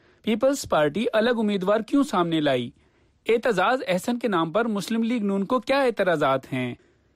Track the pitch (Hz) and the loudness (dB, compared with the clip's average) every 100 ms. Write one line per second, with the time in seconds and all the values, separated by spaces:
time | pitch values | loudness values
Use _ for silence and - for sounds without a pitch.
0 | _ _ - 220 262 277 - 170 151 147 | _ _ -4 0 2 0 0 2 2 0
1 | 233 220 226 233 208 202 180 214 220 285 | 0 2 2 2 0 0 0 0 2 0
2 | 277 196 175 160 147 131 120 - _ _ | 2 0 0 0 2 0 -2 -10 _ _
3 | _ _ - 226 254 185 190 262 233 185 | _ _ 0 0 2 2 2 0 -2 -2
4 | - 240 240 180 165 180 233 202 - 226 | -2 -4 -2 0 0 0 -2 -4 -4 -2
5 | 226 247 202 196 190 254 - 269 262 - | 0 0 -2 -2 -2 -2 0 0 0 0
6 | 185 160 147 135 - 131 127 117 _ _ | 0 2 2 0 -2 -6 -6 -8 _ _
7 | _ | _